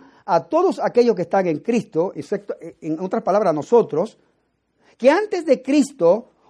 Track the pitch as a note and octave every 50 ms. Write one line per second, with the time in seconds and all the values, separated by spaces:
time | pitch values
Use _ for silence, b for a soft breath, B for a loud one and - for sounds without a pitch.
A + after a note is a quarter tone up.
0 | b b b b b - F#3 E3+ - - - D#4+ F#4 F#4 A#3+ - G3+ G#3+ - A#3+
1 | A#3+ A#3+ G#3 F3 E3+ - - G3 F#3+ F3 D#3 D3+ - - A#3+ A3+ - - - D#3
2 | E3+ G3 - E3 C#3 - G#3 G3 - - F#3+ - - E3 - _ - D#3+ D#3 D#3+
3 | F#3 F#3 A3 A3 - F3 F3+ G#3 G#3+ F3+ D#3 D3+ C#3 - A#3 A#3 F#3 C#3 - D3+
4 | F#3+ - - _ _ _ _ _ _ _ _ _ _ _ b b b b b _
5 | A3+ C4 D4+ F#4+ G#4+ G#4 - F4+ D#4+ E4 C4 B3+ - B3+ C#4 D4+ C4+ - - -
6 | E3+ E3 F#3 A3 A3+ b b b b b